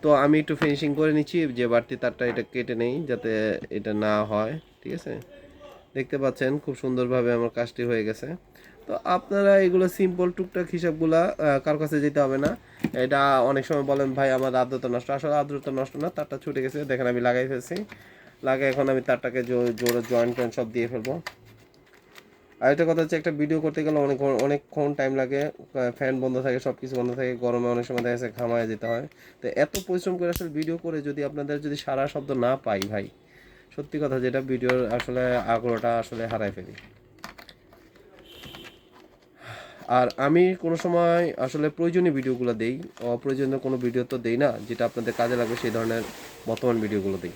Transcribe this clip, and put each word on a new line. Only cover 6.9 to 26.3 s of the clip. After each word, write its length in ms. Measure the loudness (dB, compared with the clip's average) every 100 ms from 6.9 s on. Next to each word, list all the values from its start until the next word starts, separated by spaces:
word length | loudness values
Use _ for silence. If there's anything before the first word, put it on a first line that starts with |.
| -2 0 2 2
আমার 160 | 2 0
কাজটি 340 | -2 -6 -4
হয়ে 200 | -2 0 -2
গেছে। 220 | -4 -8 -10 _ -20 -20 -20 -8
তো 60 | -6
আপনারা 500 | 0 -2 0 2 6 6
এগুলো 260 | 6 4 2
সিম্পল 420 | 2 0 2 0
টুকটাক 360 | 0 -6 -4 -4
হিসাবগুলা, 500 | -2 -2 2 4 4 2
আহ, 340 | 2 2 2
কার 180 | 2 -2
কাছে 220 | 0 0
যেতে 200 | 2 2
হবে 180 | 2 2
না। 140 | 0 -2 -12 -6 -4 0
এটা 360 | 2 4 4 4
অনেক 260 | 4 2 0
সময় 180 | -2
বলেন, 300 | 0 0 0
"ভাই, 180 | 2 2
আমার 240 | 2 2 2
আর্দ্রতা 340 | 0 -2 -2
নষ্ট।" 200 | -4 -2
আসলে 260 | -4 0 0
আর্দ্রতা 360 | 0 -4 -4
নষ্ট 220 | -4 -4 -4
না, 120 | -6
তারটা 280 | -6 -8 -8
ছুটে 240 | -6 -4
গেছে, 240 | -4 -4 -2
দেখেন 220 | 0 2
আমি 140 | 2
লাগাই 260 | 2 2 0
ফেলছি, 280 | -4 -6 -8 -8 -14 -20 -20 -20 -6
লাগাই 260 | -2 2 2
এখন 200 | 2 2
আমি 120 | 2
তারটাকে 420 | 2 0 0 -2
জো-, 300 | 0 2 2 0
জোড়া 220 | 0 0 2
জয়েন্ট 260 | 2 2 0
টয়েন্ট 180 | -2 -2
সব 120 | -4
দিয়ে 160 | -4 -4
ফেলবো। 340 | -4 -6 -6 -10 -16 -20 -20 -20 _ _ -20 _ -20 _ _ _ 0
আর 100 | 2
একটা 140 | 4 4
কথা 160 | 2
হচ্ছে, 140 | 2 0
একটা 160 | 0
ভিডিও 280 | 0 0 2
করতে 220 | 0 -2
গেলে 160 | 0 2
অনেক, 220 | 2 2
অনেকক্ষণ 720 | 2 2 2 0 -2 -2 -2
টাইম 220 | 0 0 0
লাগে, 260 | 0 -2
আহ, 480 | -4 -6 -10 -2 -2 0
ফ্যান 240 | -2 0
বন্ধ 140 | 0